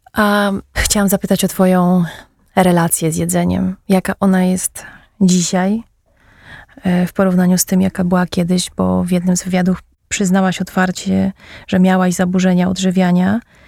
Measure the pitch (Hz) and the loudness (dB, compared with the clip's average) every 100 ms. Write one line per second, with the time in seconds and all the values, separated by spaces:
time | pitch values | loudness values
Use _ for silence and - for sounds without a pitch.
0 | _ - 208 208 202 196 - - - 214 | _ -2 0 2 0 -4 -8 -4 -2 0
1 | 196 190 - 190 185 - 185 185 180 180 | 0 0 0 -2 -2 0 2 2 2 2
2 | 165 - - _ _ - 180 175 165 - | 0 -6 -20 _ _ 0 2 2 0 -2
3 | 165 165 170 180 175 180 185 185 _ 190 | -4 -2 -2 -2 -2 -2 -4 -6 _ 0
4 | - 196 196 190 185 185 - - - - | 0 -2 0 2 2 -2 -6 -12 -20 -20
5 | _ _ 190 180 170 185 185 220 - _ | _ _ 2 2 0 -2 -2 -4 -6 _
6 | _ _ _ _ - - - - 185 180 | _ _ _ _ -20 -20 -20 -8 -2 0
7 | 180 - 190 180 180 180 - 185 190 - | 0 0 0 2 2 0 0 0 0 -2
8 | 180 180 180 - 170 180 - - 185 185 | -2 0 0 -2 -2 -2 -4 -4 -2 0
9 | 180 180 180 180 190 180 180 180 - _ | 0 -2 0 -2 -2 -2 0 -2 -6 _
10 | _ - 196 190 190 175 185 - 185 180 | _ -4 0 2 0 -2 -6 -2 -2 -4
11 | 190 190 190 - - - - 190 185 185 | -2 -2 -2 -4 -18 -20 -4 2 2 4
12 | 180 180 185 185 185 180 180 185 190 180 | 0 0 -2 0 2 2 0 0 0 0
13 | 180 175 180 214 - _ | 2 2 2 -2 -6 _